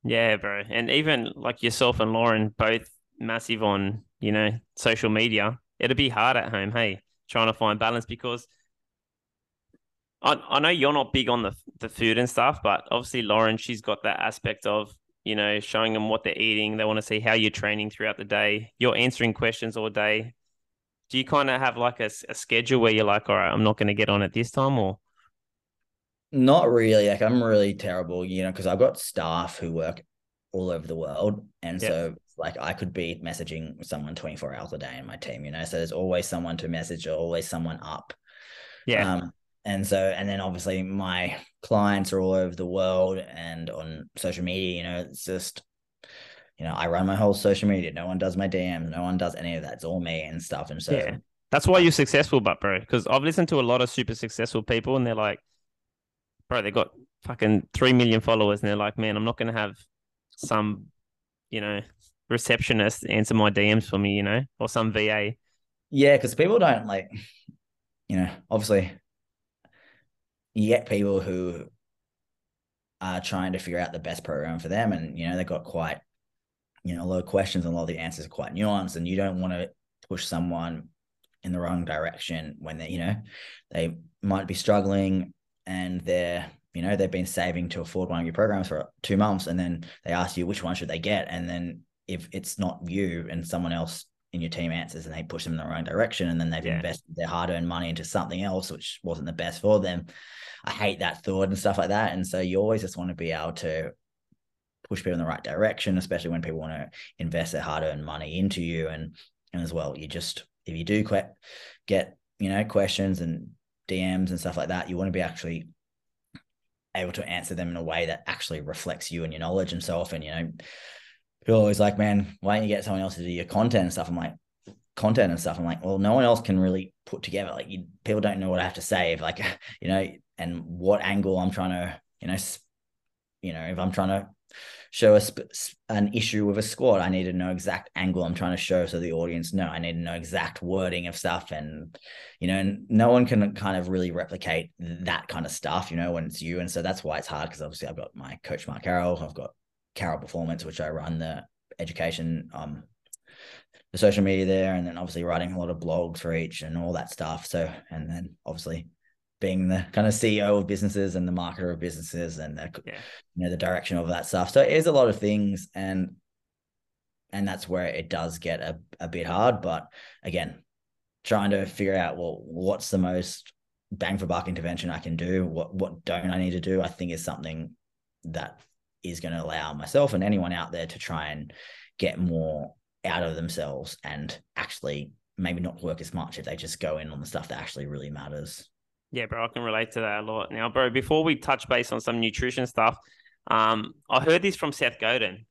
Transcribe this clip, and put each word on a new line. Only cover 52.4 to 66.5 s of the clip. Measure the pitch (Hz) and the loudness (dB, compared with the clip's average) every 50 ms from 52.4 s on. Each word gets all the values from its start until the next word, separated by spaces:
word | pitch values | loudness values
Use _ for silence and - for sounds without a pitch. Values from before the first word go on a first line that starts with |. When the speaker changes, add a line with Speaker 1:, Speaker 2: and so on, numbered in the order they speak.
Speaker 1:
but | 104 104 - - | 4 4 0 2
bro, | - 101 95 92 - | 0 0 0 0 0
'cause | _ - 120 - | _ 0 0 2
I've | - - 135 | 4 2 4
listened | 139 160 156 - 170 151 | 4 2 2 2 2 4
to | 170 143 | 4 2
a | |
lot | 123 117 120 127 | 4 4 4 4
of | 127 120 | 4 2
super | - - 120 - 113 | 0 -2 -2 -2 -2
successful | - - 110 - - 113 - - 117 | -6 -6 -8 -2 -2 -4 0 0 -4
people | 110 - 123 113 107 127 131 | 0 2 0 0 2 2 0
and | 135 123 | 2 2
they're | 120 113 | 2 0
like, | 110 107 104 - - _ _ _ _ _ _ _ _ _ _ _ _ _ _ _ _ _ _ _ _ _ _ | 0 0 0 -2 -4 _ _ _ _ _ _ _ _ _ _ _ _ _ _ _ _ _ _ _ _ _ _
bro, | 123 120 | -2 0
they've | 101 104 92 | 0 2 0
got | 120 87 - _ - - _ _ _ | 0 0 0 _ -20 -20 _ _ _
fucking | _ - 123 - 110 107 107 101 - _ | _ -10 -2 2 4 4 4 4 2 _
three | - - 131 127 | 0 4 6 8
million | 127 123 123 117 113 113 | 8 8 8 6 6 4
followers | - - 117 110 107 104 104 101 | 4 4 4 6 6 4 4 2
and | - 104 | 2 0
they're | 101 | 0
like, | 104 104 104 - - | 2 0 -2 -2 -2
"Man, | 110 110 104 | -2 0 0
I'm | 104 107 | 0 0
not | 117 117 - | -2 -2 -2
gonna | 113 113 | -2 -2
have | 117 113 107 101 - - - _ _ _ _ _ _ _ _ _ | -2 -2 -4 -4 -6 -12 -20 _ _ _ _ _ _ _ _ _
some, | _ - - - 113 107 107 104 104 98 - - _ _ _ _ _ _ _ _ _ _ _ _ | _ -14 -4 0 0 2 2 0 -2 -4 -10 -20 _ _ _ _ _ _ _ _ _ _ _ _
you | - 110 | -8 -6
know, | 104 104 104 101 104 - - _ _ _ _ _ _ _ | -4 -4 -4 -6 -8 -10 -18 _ _ _ _ _ _ _
receptionist | 117 117 - - 123 117 - - 120 110 101 107 - - - - | -2 0 4 4 4 4 4 2 4 4 4 4 2 -2 -4 0
answer | - 107 107 - 113 | 2 2 2 4 4
my | 110 107 104 | 6 6 6
D | 101 104 104 107 107 | 6 6 6 6 6
Ms | 110 107 - | 4 4 2
for | - 98 | 0 0
me," | 101 101 101 | 2 2 2
you | 101 | 2
know, | 101 101 104 120 135 - _ _ | 2 2 0 0 -2 -4 _ _
or | - 113 | -4 -2
some | - 123 113 110 | 0 0 0 2
V | 101 110 107 107 | 2 2 2 2
A. | 107 107 104 104 113 _ _ _ _ _ _ _ _ _ _ _ | 2 2 0 -2 -4 _ _ _ _ _ _ _ _ _ _ _
Speaker 2:
Yeah, | - 135 139 139 143 131 | 4 6 8 8 8 8
'cause | - 117 - | 6 0 2
people | - 156 185 | 2 4 6